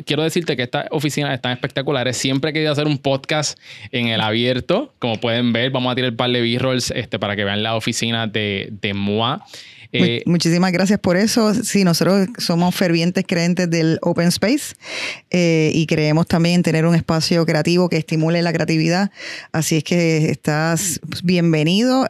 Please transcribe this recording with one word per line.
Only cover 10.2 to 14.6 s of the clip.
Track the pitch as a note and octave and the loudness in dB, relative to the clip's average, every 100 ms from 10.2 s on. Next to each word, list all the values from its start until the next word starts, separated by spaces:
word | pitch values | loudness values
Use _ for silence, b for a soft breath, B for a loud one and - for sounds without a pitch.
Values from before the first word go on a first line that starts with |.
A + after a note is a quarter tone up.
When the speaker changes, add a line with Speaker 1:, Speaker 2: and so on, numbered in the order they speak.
Speaker 2:
muchísimas | - E3+ E3 F3 F#3 | 0 0 2 2 2
gracias | F3 F#3+ G#3 | 2 2 2
por | F#3 F3+ | 2 2
eso. | G#3+ B3 G#3+ | 2 2 2
Sí, | G3 - G3+ | 0 0 2
nosotros | F#3 E3 E3 G3 F#3+ - | 2 2 2 2 0 -4
somos | - E3+ F3+ | -2 0 0
fervientes | - F#3 E3+ E3+ F#3 F#3 | 2 2 2 0 -2 -2
creyentes | E3+ F3 F3+ F3 | 0 0 0 0
del | E3+ D#3+ D#3+ | 0 2 0
open | E3+ E3+ F3 | 0 0 2
space, | - G3 D4 | 2 0 0